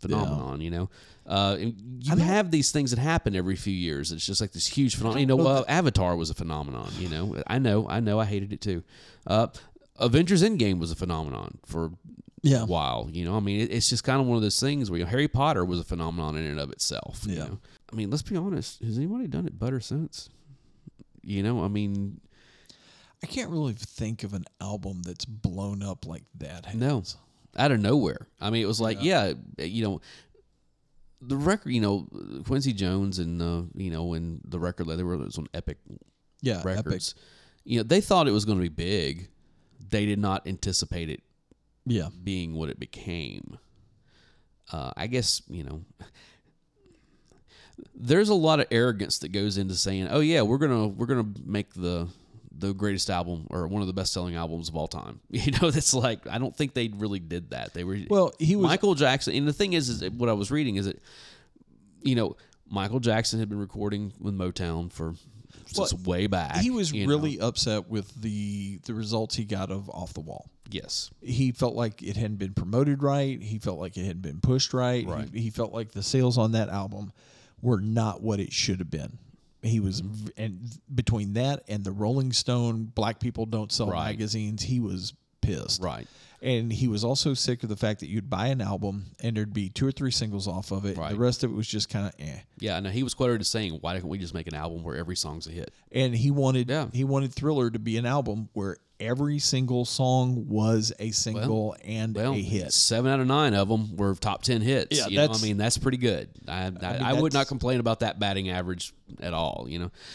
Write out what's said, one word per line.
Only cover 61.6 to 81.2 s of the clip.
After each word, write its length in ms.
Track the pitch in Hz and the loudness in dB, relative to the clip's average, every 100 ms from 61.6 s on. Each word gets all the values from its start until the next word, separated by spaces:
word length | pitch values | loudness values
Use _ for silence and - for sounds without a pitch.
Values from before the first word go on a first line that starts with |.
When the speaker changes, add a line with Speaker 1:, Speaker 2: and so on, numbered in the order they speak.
| _ - - - | _ -20 -20 -6
Speaker 2:
you 120 | 135 123 | 0 2
know, 200 | 101 - - _ - | 2 -2 -16 _ -8
Michael 300 | 98 95 127 | -4 -2 0
Jackson 400 | 120 110 117 113 | 2 2 2 0
had 100 | 107 | -2
been 100 | 104 | -4
recording 540 | 98 104 104 104 104 - | -6 -4 -4 -2 -4 -6
with 160 | 101 98 | -4 -2
Motown 540 | 92 - 87 82 87 | -2 -2 -4 -2 -4
for 240 | - 80 82 - - - - - | -6 -8 -8 -14 -20 -20 -20 -10
since 260 | - 190 | -4 -2
Speaker 1:
Well, 100 | 90 92 | -2 -2
Speaker 2:
way 220 | 87 101 | 0 0
back, 300 | 95 76 170 | 0 0 0
Speaker 1:
he 120 | 233 | 2
was 220 | 247 175 | 2 0
Speaker 2:
you 120 | 123 113 | 0 2
know. 20 | |
Speaker 1:
really 300 | 147 151 104 | 2 2 0
upset 500 | 113 - - 107 90 | -2 0 0 0 -2
with 320 | 110 98 - | -6 -6 -6
the, 580 | 110 104 104 101 98 95 - | -4 -2 -4 -4 -6 -8 -8
the 80 | |
results 420 | 110 107 113 110 - | -6 -2 -2 -2 -4
he 100 | 107 | -4
got 260 | 98 95 | -4 -4
of 180 | 98 196 | -6 -8
Off 240 | - 87 | -10 -10
the 60 | 87 | -10
Wall. 280 | 80 - - - - | -12 -12 -16 -20 -12
Speaker 2:
Yes. 400 | 98 - - - - | -10 -6 -6 -8 -10
Speaker 1:
He 300 | 123 123 131 | -4 0 2
felt 240 | 117 127 110 | 2 0 0
like 260 | 117 - | -2 -4
it 120 | - 101 | -6 -2
hadn't 200 | 110 104 | -2 -2
been 160 | 95 | -4
promoted 480 | 98 85 117 143 139 | -2 0 2 2 2
right. 400 | 139 143 139 131 | 2 2 0 -4
He 160 | 110 107 | -6 -6
felt 200 | 107 85 | -4 -4
like 180 | 90 92 | -6 -4
it 80 | 95 | -4
hadn't 160 | 87 | -4
been 180 | 92 76 | -8 0
pushed 340 | 131 131 - | 2 4 2
right. 320 | 127 123 123 95 | 2 2 2 0
Speaker 2:
Right. 220 | 78 73 | -4 -4
Speaker 1:
He, 80 | 113 | -4
he 80 | 113 | -4
felt 220 | 110 117 | -2 -4
like 180 | 113 107 | -4 -8
the 120 | 101 | -6
sales 340 | 98 135 123 120 | 0 4 4 6
on 140 | 110 | 4
that 160 | 113 107 | 4 2
album 420 | 98 98 101 101 - - - - - | -2 -6 -8 -10 -14 -20 -20 -20 -4
were 180 | 120 107 | 2 2
not 420 | 107 113 110 87 | 2 2 2 0
what 180 | 107 101 | 0 0
it 120 | 92 | 0
should 280 | - - 92 | 0 0 0
have 120 | 82 | -2
been. 260 | 78 - - - - _ _ | -6 -6 -12 -20 -20 _ _
He 180 | 113 113 | 0 2
was 220 | 98 95 | 2 0
v-, 300 | 95 107 107 - | -4 -8 -10 -6
and 240 | 110 92 117 113 - | -6 -6 -12 -14 -6
between 400 | 127 120 113 | -2 2 2